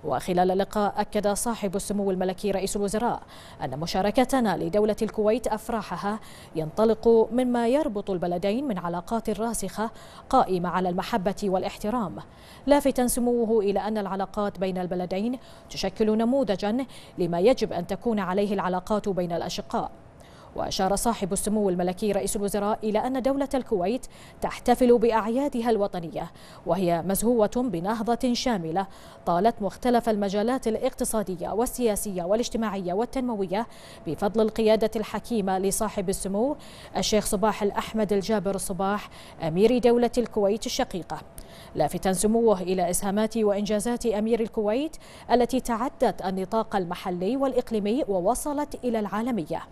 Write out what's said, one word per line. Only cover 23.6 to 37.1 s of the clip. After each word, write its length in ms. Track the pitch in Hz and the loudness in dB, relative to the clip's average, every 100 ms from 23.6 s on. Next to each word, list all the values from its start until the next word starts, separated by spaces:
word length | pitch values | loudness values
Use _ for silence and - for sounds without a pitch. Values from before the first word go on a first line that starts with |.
| - 208 175 254 - - - - | -2 0 0 -2 -6 -18 -20 -6
تحتفل 560 | 190 - - 240 247 240 | -6 -2 2 6 8 6
بأعيادها 720 | 226 220 208 240 285 254 233 | 6 2 0 0 0 0 0
الوطنية، 600 | 220 196 185 165 - 165 - - - 180 | 2 0 -4 -8 -8 -10 -14 -20 -12 -2
وهي 360 | 170 175 170 | 0 2 2
مزهوة 500 | 165 196 214 247 208 240 | 0 0 2 4 4 2
بنهضة 760 | 254 170 180 226 214 233 254 | -2 -2 -2 -2 0 0 0
شاملة 540 | 240 262 214 165 175 190 - - - - | 0 0 -2 -2 -4 -4 -10 -20 -8 0
طالت 360 | 170 214 240 | 4 2 2
مختلف 480 | 196 - 247 240 233 | -6 0 2 2 2
المجالات 580 | 208 202 202 220 262 233 | 0 0 0 0 0 -2
الاقتصادية 840 | 220 254 - 247 220 190 175 175 | 0 -2 -2 -2 -2 -2 -4 -4
والسياسية 720 | 190 247 - 233 196 214 180 | 0 -2 0 0 0 -2 -4
والاجتماعية 720 | 170 220 233 220 220 196 180 | 0 0 0 -2 -2 -2 -2
والتنموية 760 | 185 240 269 254 214 190 190 233 - - - - | -2 -2 -2 -2 -2 -2 -2 -4 -10 -18 -12 -8
بفضل 340 | 147 202 208 | -2 0 2
القيادة 500 | 220 214 220 220 214 220 | 2 4 4 4 4 -2
الحكيمة 640 | 208 214 - 233 190 190 | -4 -6 -2 -2 0 0
لصاحب 500 | 196 185 208 - 185 | 0 0 -2 -2 -2
السمو 460 | 185 190 196 262 294 - - - - | -2 -2 0 0 -2 -10 -18 -8 -4
الشيخ 280 | 185 | 2